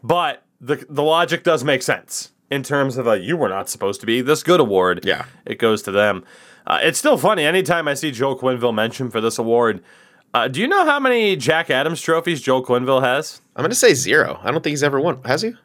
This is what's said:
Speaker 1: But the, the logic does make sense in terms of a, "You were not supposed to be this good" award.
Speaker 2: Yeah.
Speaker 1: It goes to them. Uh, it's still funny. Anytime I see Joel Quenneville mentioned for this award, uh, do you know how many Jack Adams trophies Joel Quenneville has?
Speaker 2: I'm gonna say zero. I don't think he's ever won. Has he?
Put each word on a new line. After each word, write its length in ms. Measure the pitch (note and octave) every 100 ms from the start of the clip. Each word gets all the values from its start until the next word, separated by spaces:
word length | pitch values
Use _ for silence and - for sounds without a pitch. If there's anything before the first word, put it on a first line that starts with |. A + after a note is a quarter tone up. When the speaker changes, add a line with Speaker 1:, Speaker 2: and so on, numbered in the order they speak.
Speaker 1:
But 400 | A#2 F3 E3 B2+ _ _
the, 240 | A#2+ C#3+ -
the 140 | C#3+
logic 400 | D3 E3 E3+ D#3+
does 220 | - D#3
make 180 | C3 C3+
sense 480 | - A2+ - - - _ _
in 120 | C#3
terms 340 | C3 C#3+ C3+ B2
of 80 | A#2
a, 100 | G#2+
"You 180 | F2+ E3+
were 120 | A#2+
not 200 | F#2+ G2
supposed 320 | - G2 G2+
to 60 | G#2
be 140 | A#2
this 220 | B2+ D3+
good" 180 | - F3+
award. 400 | B2 F#2+ F#2 F2
Speaker 2:
Yeah. 200 | F#2 D#2+ - -
Speaker 1:
It 140 | - A2
goes 240 | A#2 G#2+
to 80 | -
them. 340 | G2 G#2 F#2 - - - - -
Uh, 120 | -
it's 160 | D#3+ -
still 180 | D4 C4+
funny. 260 | D#3 G#3
Anytime 440 | D3+ F3+ E3+ E3+ D3+
I 60 |
see 160 | C3+ D#3
Joel 280 | A#2 C3+ C3
Quenneville 360 | B2+ B2+ A#2+
mentioned 360 | A2 A2+ A#2 B2+
for 80 | A2
this 180 | A2+ A2+
award, 440 | A2+ A#2 A#2 G2 - - _ _ _
uh, 140 | B2 A#2
do 120 | C3+
you 80 | A#3+
know 160 | G4
how 140 | E4 C#4+
many 340 | C4 B3 G#3+ F3+
Jack 320 | B2 D#3+ E3
Adams 300 | C3 D3 E3
trophies 400 | - E3 E3 D#3+
Joel 240 | B2 C3
Quenneville 380 | B2+ B2 B2+ C3
has? 380 | B2+ C3 D#3 - _ -
Speaker 2:
I'm 80 |
gonna 100 | D3+
say 200 | B3 B3
zero. 440 | C#3 B2+ C#3+ - -
I 60 | G2
don't 100 | D3+
think 80 | D#3+
he's 120 | D3
ever 160 | C#3+ C#3
won. 200 | D#3+ C#3
Has 180 | B2+ C#3+
he? 120 | A3 A#3+